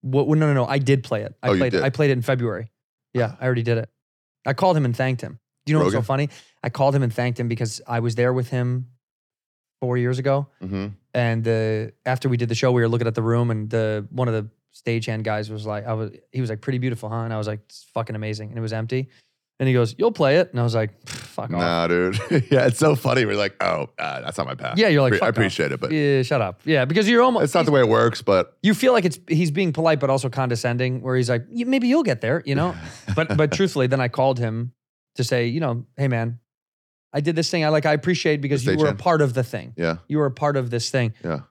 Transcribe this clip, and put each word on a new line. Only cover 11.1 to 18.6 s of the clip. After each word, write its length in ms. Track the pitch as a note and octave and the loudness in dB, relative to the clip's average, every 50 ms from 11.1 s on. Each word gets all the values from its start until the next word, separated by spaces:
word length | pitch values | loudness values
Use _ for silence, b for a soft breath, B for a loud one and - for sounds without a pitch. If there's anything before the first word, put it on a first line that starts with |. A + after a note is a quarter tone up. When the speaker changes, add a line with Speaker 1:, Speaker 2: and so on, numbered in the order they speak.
| _ | _
Speaker 1:
And, 340 | B2 A#2+ A#2 A2+ A2+ A2 A2+ | 0 0 2 0 0 0 0
uh, 440 | A2+ A2+ A2 A2 A2 G#2+ G#2+ - - _ _ | 0 2 2 0 -2 -2 -4 -6 -12 _ _
after 240 | B2+ B2+ B2+ - C3+ | -4 -4 -2 0 0
we 80 | B2 A#2+ | 0 0
did 120 | A#2+ A2+ | 0 -2
the 60 | A#2 | -2
show, 160 | A2+ - C3 | 0 2 2
we 100 | B2 B2 | 4 4
were 60 | A#2 A2+ | 4 2
looking 180 | A2+ A#2+ A#2 A#2 | 2 0 0 -2
at 80 | A2 | -2
the 60 | A#2+ A2 | -2 0
room, 280 | A2+ A#2 A#2+ A#2+ A#2+ | 0 2 2 2 0
and 180 | A2+ G#2+ G#2+ G#2+ | -2 -2 -4 -4
the, 360 | A2+ A2+ A2 G#2+ G#2+ G#2+ G#2 G#2+ | -2 -2 0 0 -2 -4 -6 -8
one 160 | - B2 B2+ A#2+ | -4 -4 -2 0
of 60 | A2 | 0
the 160 | A2 G#2 A2 _ _ _ _ _ | -2 -4 -6 _ _ _ _ _
stagehand 480 | - _ - A#2 A#2 A2+ A#2+ A2+ A2 A2 | -10 _ -2 -2 -2 -2 -4 -6 -4 -4
guys 260 | A2 G#2+ G#2+ G#2+ G#2+ | -2 -2 -4 -4 -6
was 160 | A2 G#2+ G#2 | -8 -10 -8
like, 200 | G#2+ G#2 G#2 G2+ | -6 -6 -6 -4
I 80 | A#2 A2+ | -6 -4
was, 180 | A2 A2 G#2 - - _ _ | -4 -4 -8 -10 -14 _ _
he 100 | _ C3 | _ -4
was 80 | B2+ A2+ | -4 -4
like, 120 | A2 G#2+ | -4 -6
"Pretty 180 | - - C3+ B2+ | -4 -4 -4 -2
beautiful, 300 | B2 C3 A#2+ A2 - G#2+ | -2 -2 -4 -4 -8 -6
huh?" 60 | A2 A#2 A2+ | -6 -6 -4
And 100 | A#2 A2+ | -4 -4
I 40 | A2 | -4
was 100 | G#2 G#2+ | -4 -4
like, 140 | G#2+ G#2+ _ _ | -6 -8 _ _
"It's 180 | - - - _ _ | -20 -20 -20 _ _
fucking 220 | A#2+ A2+ A2+ A#2 | -6 -6 -4 -6
amazing." 340 | G#2+ G#2+ A2 G#2+ G#2 G#2+ G#2 | -8 -6 -6 -6 -8 -8 -10
And 80 | - | -8
it 40 | A#2+ | -6